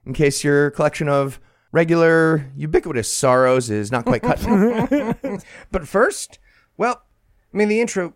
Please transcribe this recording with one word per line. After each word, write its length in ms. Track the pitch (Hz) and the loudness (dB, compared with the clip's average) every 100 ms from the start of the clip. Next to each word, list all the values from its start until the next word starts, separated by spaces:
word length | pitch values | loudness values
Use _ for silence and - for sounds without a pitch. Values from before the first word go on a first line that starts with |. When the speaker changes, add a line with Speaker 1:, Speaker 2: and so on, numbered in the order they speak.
Speaker 1:
in 80 | 131 | -10
case 300 | 135 143 139 | 0 0 0
your 280 | 147 143 147 | 2 2 2
collection 360 | - 151 - 151 | 0 -2 -2 -2
of 300 | 139 139 - - _ _ | 0 -2 -8 -20 _ _
regular, 800 | 156 165 170 165 165 160 160 135 139 | 0 2 4 4 4 4 0 -4 -10
ubiquitous 560 | 151 349 165 127 107 | -2 -2 0 -4 -4
sorrows 580 | - 131 127 127 131 117 | 0 2 4 4 2 0
is 220 | 107 104 | -4 -2
not 140 | 123 117 | -4 -2
quite 160 | 123 | -2
cut. 180 | 247 - | 0 -2
Speaker 2:
<laughs> 1040 | 226 202 220 226 254 294 226 - 277 196 - - - | 0 2 2 0 -2 -2 -2 -6 -8 -10 -12 -20 -10
But 160 | - 147 | -8 -2
first, 540 | 196 320 - - - _ _ _ - | 0 0 0 -12 -18 _ _ _ -4
well, 260 | 233 240 _ _ _ _ _ | -4 -4 _ _ _ _ _
I 20 | 196 | -2
mean, 120 | 214 | 0
the 120 | 220 | 0
intro 340 | 233 190 170 | -2 -4 -6